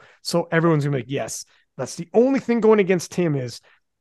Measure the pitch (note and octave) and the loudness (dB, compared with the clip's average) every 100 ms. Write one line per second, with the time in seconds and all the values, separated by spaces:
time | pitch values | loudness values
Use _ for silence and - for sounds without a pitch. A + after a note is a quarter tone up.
0 | - _ - E3+ E3 E3 E3+ D#3 C#3+ C3+ | -16 _ -4 -2 0 2 2 2 0 -4
1 | A#2+ C3+ A2+ - - _ _ - B2 - | -6 -8 -8 -10 -16 _ _ -12 -12 -10
2 | E3+ A3 B3+ C4+ - A#3 G#3+ G#3+ F#3 F#3 | -2 2 2 2 0 2 4 4 4 0
3 | - - F3 C#3 B2 - _ _ _ _ | -2 -2 0 -2 -6 -14 _ _ _ _